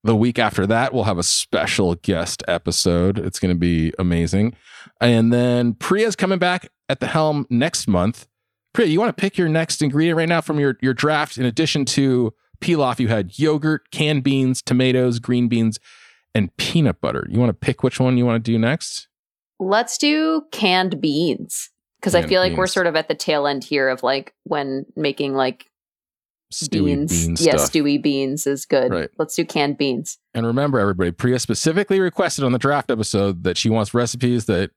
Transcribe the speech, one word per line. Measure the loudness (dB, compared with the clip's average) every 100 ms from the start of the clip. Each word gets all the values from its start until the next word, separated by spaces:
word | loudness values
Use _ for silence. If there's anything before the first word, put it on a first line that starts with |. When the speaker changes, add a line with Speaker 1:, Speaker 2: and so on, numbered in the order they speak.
Speaker 1:
The | 2 2
week | 2 2
after | 0 0 0
that, | 2 0
we'll | 0
have | 0 -2
a |
special | -2 -2 -2 -2 -2 0 0 0
guest | -2 -2 -4 -6 -4
episode. | -2 -2 -2 2 2 2 0
It's | -6 -2
gonna | 0 2
be | 2 2 0 0
amazing. | 0 0 0 0 0 -4 -20 -20 -20 _
And | 2 4 4
then | 2 2 2 0 -2
Priya's | -2 0 0 0
coming | -2 0
back | 0 -2 -8 _ -8
at | -6
the | -2
helm | 0 0 0 0
next | 0 0 -2 0
month. | 2 2 -2 -16 _ _ _ _
Priya, | 0 2
you | 2
wanna | 0
pick | 0 -4 0
your | 0
next | 0 0 -2
ingredient | 0 2 2 2
right | 2
now | 0
from | 0 0
your, | 0 0
your | -2 0
draft? | 0 0 -2 -2
In | -2
addition | 0 0 0 -2
to | 0 2 2 0 _ _ -8
pilaf, | -2 2 2 0
you | 0
had | 0 -2 0
yogurt, | 0 2 0 -2 _
canned | -2 0 2
beans, | 2 2 2 0
tomatoes, | 0 2 4 4 2 0
green | 0 0 2
beans, | 2 0 -2 -14 -20 -20 _ _
and | -2 -2 -4
peanut | -2 2 0 0
butter. | -4 -4 -2
You | 0
wanna | 0
pick | 0 -4 -2
which | -2 0
one | 2 2
you | 2
wanna | 0
do | 0 0
next? | 0 -2 -6 -12 -16 _ _ _ _ _
Speaker 2:
Let's | 0 0 0 0
do | 0 2 0 -2 -4
canned | -2 2 2 0 -2
beans, | -2 0 -2 -2 -8 -12 -12 _ _ _
'cause | 0 0
I |
Speaker 1:
Canned | 2
Speaker 2:
feel | 2
like | 2
we're | 0 0
Speaker 1:
beans. |
Speaker 2:
sort | 0 0
of | 0
at | -2
the | -4
tail | 0 0 0
end | -2 -2
here | 0 0
of, | 0
like, | -2 -2 -6 _
when | -6 -4 -4 -6 -8 -4
making, | -4 -2 -4 0
like, | -2 -4 -20 _ _ _ _ _ _ _ _
Speaker 1:
Stewy | -10 -4 0 0
Speaker 2:
beans. | 0 0 -2 -2
Speaker 1:
bean | 2
Speaker 2:
Yeah, | 2 2
Speaker 1:
stuff. | 0
Speaker 2:
stewy | 0 0 0
beans | 0 -2 -2 -4 -4
is | -4 0
good. | 0 2
Speaker 1:
Right. | -2 -6 -6
Speaker 2:
Let's | -6 -4
do |
canned | -4 -2 -2 -2
beans. | -2 -2 -8 -16 _ -4
Speaker 1:
And | -2
remember, | 0 0 2
everybody, | 0 0 -2
Priya | 0 -2 0
specifically | -2 -2 0 0 0 0
requested | 0 0 -2 0
on | 0
the | 2
draft | 2 0 0
episode | -2 0 0 0 -2
that | -4 -2
she | 0
wants | 0 0
recipes | -2 -2 -2 -2 0 0
that | -2 -2